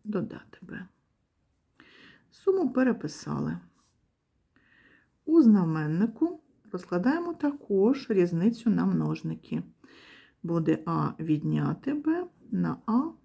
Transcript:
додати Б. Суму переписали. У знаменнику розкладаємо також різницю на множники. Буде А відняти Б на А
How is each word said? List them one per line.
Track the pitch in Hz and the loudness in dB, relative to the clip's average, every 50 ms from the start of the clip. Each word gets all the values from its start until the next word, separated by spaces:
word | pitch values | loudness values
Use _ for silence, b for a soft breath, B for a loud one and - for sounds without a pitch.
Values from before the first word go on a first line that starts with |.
| _ | _
додати | 208 202 185 - - - - - - - - | -6 -6 -4 -6 -6 -10 -14 -18 -20 -20 -20
Б. | - - 165 175 185 - _ _ _ _ _ _ _ _ _ _ _ _ _ _ _ _ _ B B B B B B B B B B B | -18 -16 -14 -14 -14 -16 _ _ _ _ _ _ _ _ _ _ _ _ _ _ _ _ _ B B B B B B B B B B B
Суму | _ - - 392 381 381 339 247 | _ -4 -2 0 0 2 0 0
переписали. | - 254 262 254 220 - - 151 - - - 151 147 143 147 156 165 175 - - _ _ _ _ _ _ _ _ _ _ _ _ _ _ _ _ _ b b b b b b b b b b b b _ _ | 0 2 2 2 2 0 -4 -8 -10 -10 -8 -6 -6 -4 -4 -4 -6 -8 -10 -16 _ _ _ _ _ _ _ _ _ _ _ _ _ _ _ _ _ b b b b b b b b b b b b _ _
У | 302 320 330 | 4 6 8
знаменнику | 269 226 208 196 175 160 160 160 151 151 156 170 214 233 220 - 320 339 370 - - _ _ _ _ - | 8 8 8 6 4 2 0 -2 -2 -2 0 0 0 0 0 -2 -4 -4 -4 -8 -14 _ _ _ _ -12
розкладаємо | - 180 - - 180 175 190 254 294 349 349 349 330 | -12 -12 -8 -4 -4 0 2 2 0 0 -2 -6 -6
також | - - 285 285 - - - 202 190 196 233 277 269 - - | -4 -2 -4 -4 -4 -6 -2 2 4 4 4 2 2 -2 0
різницю | 220 190 175 175 170 165 180 226 233 - - 233 | 2 2 2 2 2 2 2 2 2 2 0 0
на | 190 175 170 | 2 2 2
множники. | 196 180 160 156 151 160 - - - 160 - - - - - - - - _ B B B B B B B B B B B _ - | 2 0 0 0 -2 -4 -4 -6 -8 -8 -8 -10 -8 -8 -8 -8 -10 -16 _ B B B B B B B B B B B _ -6
Буде | 165 170 170 160 156 160 156 - | -2 -2 0 2 2 0 0 -2
А | 170 165 156 147 147 - - | -4 -2 -2 -2 -2 -4 -6
відняти | 160 160 151 147 - 156 156 151 147 143 156 - - 269 285 | -2 -2 -2 0 0 -2 -2 0 0 -2 -4 -4 -4 -6 -6
Б | 294 294 311 320 349 359 349 - _ _ - | -2 -2 -2 -2 -2 -4 -6 -12 _ _ -6
на | - 180 175 165 - - - | -4 -2 -2 -2 -4 -6 -4
А | - 214 247 294 330 - - _ | -2 0 0 0 -2 -6 -12 _